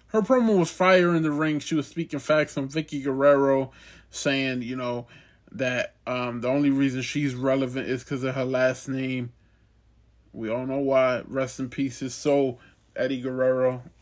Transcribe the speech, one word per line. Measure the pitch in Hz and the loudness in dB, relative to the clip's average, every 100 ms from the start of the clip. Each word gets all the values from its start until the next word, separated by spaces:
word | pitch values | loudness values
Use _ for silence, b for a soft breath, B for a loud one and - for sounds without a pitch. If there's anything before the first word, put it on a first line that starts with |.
| _ | _
Her | 214 | -2
promo | 202 254 226 196 | 4 4 4 4
was | 165 | 2
fire | - 185 185 175 165 | 2 6 6 6 2
in | |
the | 156 | 0
ring. | 147 156 151 | 0 0 -2
She | - | -2
was | 156 139 | -4 -4
speaking | - 165 139 | -8 -8 -6
facts | - 151 143 147 | 0 2 0 -4
on | 135 | -4
Vicky | 151 151 147 | -4 -6 -6
Guerrero, | 139 135 143 143 139 135 131 B B B B | -4 2 6 6 4 2 0 B B B B
saying, | - 147 135 135 127 | -6 -2 0 -2 -4
you | 117 127 | -6 -6
know, | 123 120 120 b b b _ | -6 -6 -8 b b b _
that, | 117 127 123 - - - | -4 -2 -2 -4 -8 -6
um, | 123 123 120 | -4 -4 -4
the | 123 | 0
only | 139 143 | 2 2
reason | 135 139 127 | 4 2 0
she's | 120 147 143 | -4 -2 -2
relevant | 123 135 135 127 131 120 | -2 0 0 0 -4 -4
is | 127 | -6
'cause | - 139 | -6 -6
of | 131 131 | -4 -4
her | 127 | -2
last | 127 131 127 - | 0 0 0 -6
name. | 131 131 127 120 - _ _ _ _ _ _ _ _ _ | -6 -4 -4 -8 -12 _ _ _ _ _ _ _ _ _
We | - 110 | -10 -6
all | 120 127 | -4 -4
know | 139 | -2
why. | 135 135 131 123 - | 2 4 4 2 -4
Rest | 135 131 - | -4 -4 -6
in | 131 | -8
peace, | - 135 123 | -4 -6 -6
his | 131 | -10
soul, | - 147 143 135 123 b b _ - | -4 0 2 2 -2 b b _ -4
Eddie | 131 131 | -4 -2
Guerrero. | 127 127 131 131 127 127 - - | -4 0 2 4 2 0 -8 -20